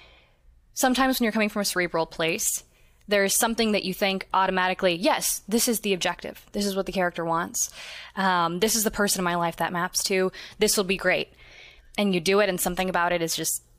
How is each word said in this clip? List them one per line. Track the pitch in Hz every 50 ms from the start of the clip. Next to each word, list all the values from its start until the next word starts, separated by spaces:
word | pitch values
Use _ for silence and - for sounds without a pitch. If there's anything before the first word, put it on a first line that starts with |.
| - - - - _ _ _ _ _ - - _ _ _ _
sometimes | - - 262 247 247 262 262 254 -
when | 240
you're | 214
coming | - 226 208 208
from | - 214
a | 202
cerebral | - - 180 175 170 - 165 165
place, | - - - 165 160 175 226 - - - - - _ _ _ - - _ _ _ -
there's | 208 202 196 196 -
something | - 240 226 226 233 226 220
that | 208 196 -
you | 190 180
think | - 208 196 190 190 - - -
automatically, | 190 190 185 190 185 180 185 185 - 190 185 170
"Yes, | 170 202 - 175 - - - - - - -
this | 208 233 - 247
is | 226 -
the | - 208 190
objective. | 175 - 180 175 - - - - - - -
This | - 208 202 202
is | 190
what | 196 185
the | -
character | 180 190 180 175 175 - 165
wants. | 165 165 165 180 208 233 - - - - - - - - - - - -
Um, | 202 190 190 185 175 170 165 170 180
this | 214 220 -
is | 226 202
the | 214
person | - - 202 202 - 208
in | 185
my | 175 175
life | 175 170 165 165
that | - 170 160 185
maps | 170 175 180 - - -
to. | - 196 185 185 185 - - - - - -
This | 208 208 - 214
will | 196
be | 180 196 165
great." | - 185 170 - - - - - - - - - - - - - - - - 220
And | 208 196 180
you | 180
do | 156 190 196 208
it | 208 196
and | 185 175
something | - 180 180 185 185 185
about | 180 175 175 175
it | 175 170 165
is | 165 -
just | - 160 - - - - _ _